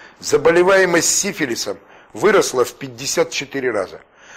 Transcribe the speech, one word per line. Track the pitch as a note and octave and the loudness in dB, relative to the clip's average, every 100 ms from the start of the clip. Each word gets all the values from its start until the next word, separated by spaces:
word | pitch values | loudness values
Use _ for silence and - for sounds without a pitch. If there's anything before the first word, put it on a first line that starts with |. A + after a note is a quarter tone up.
| - - | -20 -16
заболеваемость | - D3 C#3 E3+ F3+ G3 F3+ E3+ - - | -2 2 4 4 4 4 4 2 0 -2
сифилисом | G3 - C#3 A2+ G#2+ F#2+ - - - | -4 -4 -6 -6 -8 -12 -16 -20 -20
выросла | G#2+ F3+ G3 - B2+ | -2 2 2 2 -2
в | A#2+ | -4
пятьдесят | - C3+ A#2 C#3 - E3 | -6 -16 -10 -6 -4 -4
четыре | - C#3 C#3 B2+ | -6 -8 -6 -4
раза. | G#2 F2+ D#2+ _ _ - | -4 -6 -12 _ _ -20